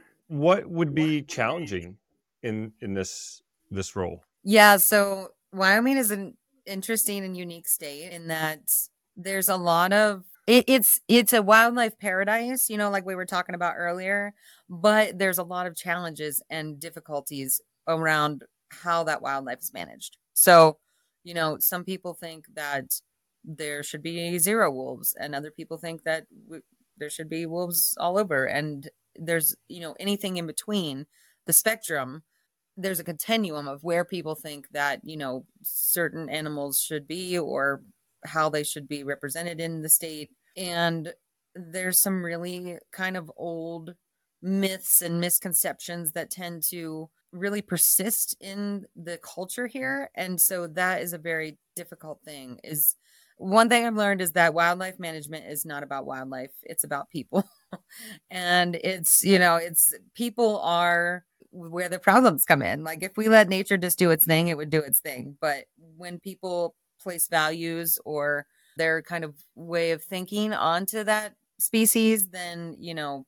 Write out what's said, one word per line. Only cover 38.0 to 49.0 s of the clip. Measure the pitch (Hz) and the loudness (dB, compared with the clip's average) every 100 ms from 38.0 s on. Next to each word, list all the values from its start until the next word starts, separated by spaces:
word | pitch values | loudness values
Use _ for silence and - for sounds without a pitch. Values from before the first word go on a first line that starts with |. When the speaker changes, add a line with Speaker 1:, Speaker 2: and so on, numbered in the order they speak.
| _ _ - | _ _ -8
Speaker 2:
how | 160 156 | -2 0
they | 151 | 0
should | 147 156 139 | -4 -8 -8
be | 147 | -8
represented | 139 139 143 156 175 165 | -6 -8 -8 -8 -8 -6
in | 165 160 | -6 -4
the | 156 | 0
state. | - 165 156 151 _ _ 185 | 0 0 -10 -14 _ _ -12
And | 185 170 170 165 156 - _ _ _ | -6 0 0 0 -6 -14 _ _ _
there's | 180 170 185 185 180 | -18 -12 -6 0 2
some | 202 190 170 | 2 0 -2
really | 170 175 180 180 170 _ | -6 -6 -8 -10 -12 _
kind | - 185 185 | -6 -6 -6
of | 156 - | -10 -10
old | 170 165 165 170 160 170 _ _ _ _ | -8 -6 -8 -10 -12 -18 _ _ _ _
myths | 185 190 196 190 - - | -2 0 0 -2 0 2
and | 175 170 | 2 -2
misconceptions | 175 - 185 160 180 143 - 175 160 | 0 0 0 -2 -2 -4 -10 -8 -6
that | 165 160 | -6 -8
tend | 190 175 170 | -10 -10 -6
to | - 175 165 156 160 _ _ | -6 -6 -8 -10 -12 _ _
really | 180 202 208 | -8 -4 -4
persist | - 175 - - 196 - - - | -4 0 2 2 0 -2 -4 -6
in | 196 196 202 202 - | -10 -8 -6 -6 -10
the | - | -16